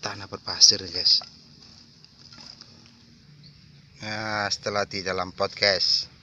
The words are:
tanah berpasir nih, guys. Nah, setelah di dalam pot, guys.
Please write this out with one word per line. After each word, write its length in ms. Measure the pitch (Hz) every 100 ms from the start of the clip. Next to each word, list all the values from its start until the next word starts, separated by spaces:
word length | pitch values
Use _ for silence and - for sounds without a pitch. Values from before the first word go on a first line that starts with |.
tanah 240 | 107 101 98
berpasir 560 | 101 - 90 - 104
nih, 80 | 92
guys. 320 | 87 - - - - - - - - - - - - - - - - - - - - - - - - - - - - - -
Nah, 500 | 107 107 110 107 101
setelah 320 | - - 104
di 240 | 101 101 92
dalam 240 | 92 92
pot, 240 | 92 98 -
guys. 560 | 101 92 - - - -